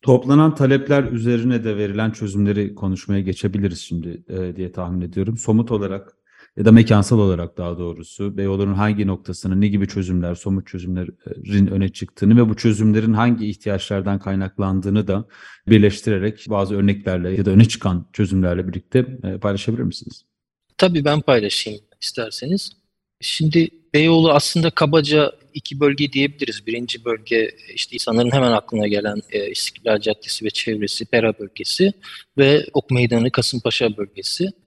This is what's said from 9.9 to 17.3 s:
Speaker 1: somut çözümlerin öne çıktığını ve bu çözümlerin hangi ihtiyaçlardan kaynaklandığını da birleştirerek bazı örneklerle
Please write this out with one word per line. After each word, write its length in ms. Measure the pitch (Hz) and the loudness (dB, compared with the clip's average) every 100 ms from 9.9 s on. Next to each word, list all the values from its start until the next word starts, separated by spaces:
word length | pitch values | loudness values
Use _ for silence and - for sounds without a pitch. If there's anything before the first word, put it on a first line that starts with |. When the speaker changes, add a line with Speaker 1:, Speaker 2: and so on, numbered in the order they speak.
| 101 92 92 87 87 | -4 -2 -2 -2 -6
Speaker 1:
somut 320 | - 98 92 | -4 -4 -4
çözümlerin 1000 | 92 90 90 90 - - - 95 101 98 | -10 -6 -6 -6 -10 -14 -14 -2 2 2
öne 220 | 98 98 | 2 -2
çıktığını 480 | - - - 101 117 | -4 -14 -2 2 4
ve 120 | 117 | 4
bu 60 | 110 | 2
çözümlerin 580 | 117 104 110 107 113 | 0 2 2 2 2
hangi 360 | 107 120 113 107 | 2 2 0 -4
ihtiyaçlardan 720 | 107 - 98 - 101 95 98 | -6 -6 -6 -4 -4 -2 -4
kaynaklandığını 880 | 98 98 95 - 98 95 98 101 101 | -4 -4 -6 -4 -2 -2 0 0 0
da 180 | 95 113 - - - - | -2 -4 -16 -20 -16 4
birleştirerek 760 | 110 104 98 - 101 101 107 - | 6 6 2 -4 -2 -2 -6 -6
bazı 260 | 107 98 101 | -2 -2 0
örneklerle 560 | 98 101 95 92 87 | 0 0 -2 -4 -2